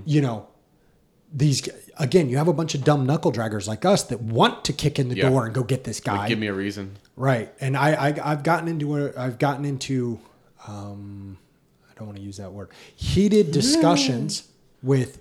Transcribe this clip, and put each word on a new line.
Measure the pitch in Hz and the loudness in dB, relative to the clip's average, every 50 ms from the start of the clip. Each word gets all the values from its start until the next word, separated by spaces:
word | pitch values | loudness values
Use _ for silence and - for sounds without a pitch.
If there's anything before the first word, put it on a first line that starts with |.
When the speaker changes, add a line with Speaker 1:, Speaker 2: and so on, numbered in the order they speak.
| 98 | -2
Speaker 1:
you | 156 147 151 | 0 2 2
know, | 139 123 113 104 - - _ _ _ _ _ _ _ _ _ _ _ _ _ _ _ _ 156 | 2 0 -2 -6 -10 -16 _ _ _ _ _ _ _ _ _ _ _ _ _ _ _ _ -2
these | 127 151 151 131 - | 2 2 2 2 0
g-, | - - - - - - - - | -4 -8 -12 -14 -20 -14 -6 -4
again, | 151 120 185 185 156 123 | 0 4 4 4 4 4
you | 123 | 2
have | 143 156 | 2 2
a | 180 156 | 2 2
bunch | 156 165 147 - | 0 -2 -4 -2
of | 139 127 | 0 2
dumb | 151 147 139 131 | 2 4 4 2
knuckle | 127 147 160 - 165 120 | 0 0 0 0 -2 -2
draggers | 117 113 113 107 104 92 | -2 -4 -4 -4 -4 -4
like | 104 110 - - | -6 -4 0 2
us | 185 202 - - | 2 2 2 2
that | - 123 104 | -2 -6 -6
want | 110 110 113 127 202 247 - - - | -4 -2 2 4 4 4 2 0 -6
to | - 131 | -6 -4
kick | - - 147 147 | 0 -2 -2 0
in | 147 135 123 | 0 -2 -2
the | 123 | 0
Speaker 2:
Yeah. | 95 - 131 | 2 4 4
Speaker 1:
door | 131 131 113 | 4 4 2
and | 113 107 | 0 -2
go | 135 120 | -2 -2
get | - 135 - - | -2 -2 -4 -4
this | 123 107 - - | -6 -8 -6 -4
Speaker 2:
Like, | 120 101 | -2 -2
Speaker 1:
guy. | 101 104 110 | -2 0 -2
Speaker 2:
give | 113 107 | -2 -2
me | 110 | -2
a | 104 98 | -2 -2
reason. | 98 98 101 95 104 95 95 101 - _ _ - | -2 -4 -4 -4 -6 -10 -12 -12 -18 _ _ -8
Speaker 1:
Right. | 123 131 139 127 113 104 - - - | -2 2 2 2 2 0 -6 -8 -6
And | 135 131 139 | -4 -2 0
I, | 131 139 156 156 143 135 147 | 2 2 2 2 2 2 0
I, | 151 151 - 147 | 0 0 -2 -2
I've | 156 143 139 | -2 0 2
gotten | 160 170 160 165 170 | 2 0 2 0 -2
into | 165 151 147 143 147 | -4 -2 -2 -2 -2
a, | 143 143 131 - 127 | -2 -2 -4 -4 -6
I've | 127 131 113 107 | -6 -6 -2 0
gotten | 147 139 135 131 143 | 0 0 0 -2 -4
into, | 143 139 131 - - 135 127 120 120 113 110 - - _ _ _ _ _ - - | -4 -4 -4 -4 -4 -2 -2 -2 -2 -4 -8 -10 -20 _ _ _ _ _ -20 -16
um, | 110 104 101 101 101 101 101 101 101 101 98 98 98 95 - _ _ _ _ _ _ _ _ _ _ | -14 -14 -12 -12 -14 -14 -14 -14 -14 -14 -14 -14 -16 -16 -18 _ _ _ _ _ _ _ _ _ _
I | _ - | _ -16
don't | 110 | -14
wanna | 104 101 98 | -14 -14 -12
use | 98 101 95 | -12 -14 -12
that | 104 101 90 98 | -12 -14 -14 -12
word, | 104 92 - - - - - _ | -14 -14 -14 -16 -20 -20 -20 _
heated | - - - - 180 202 202 214 208 190 151 | -6 -4 0 2 4 4 6 6 4 4 4
Speaker 2:
<laughs> | 165 170 | 2 2
Speaker 1:
discussions | 214 269 311 330 320 - - 285 277 262 127 120 147 156 - - - _ _ _ _ _ _ - | 2 4 4 4 6 6 4 4 2 0 0 -2 -2 -4 -6 -8 -10 _ _ _ _ _ _ -6
with | 131 131 139 131 120 - - - | 0 2 2 2 2 -2 -6 -14